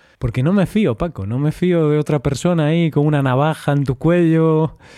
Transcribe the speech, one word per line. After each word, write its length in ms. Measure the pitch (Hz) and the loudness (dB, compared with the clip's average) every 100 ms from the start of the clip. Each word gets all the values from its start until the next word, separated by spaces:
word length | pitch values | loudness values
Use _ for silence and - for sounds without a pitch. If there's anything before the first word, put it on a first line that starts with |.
| _ _ | _ _
porque 240 | - 127 | -6 -2
no 100 | 135 | 0
me 140 | 202 170 | 2 0
fío, 300 | 214 190 110 | 0 0 -2
Paco, 320 | 170 - 98 | -4 -6 -6
no 100 | 123 | -2
me 140 | 147 | -2
fío 380 | - 180 170 151 | -2 0 2 2
de 100 | 151 | 0
otra 200 | 143 151 | 0 -2
persona 420 | 147 143 175 170 147 | -2 -2 0 0 0
ahí 240 | 165 165 | 0 0
con 160 | 147 147 | 0 0
una 160 | 151 | 2
navaja 500 | 139 123 151 151 - | 0 0 0 -2 -2
en 120 | 143 | -2
tu 160 | 135 127 | -2 -2
cuello. 800 | 160 175 170 160 160 156 156 - - | 0 2 2 2 2 0 -2 -6 -20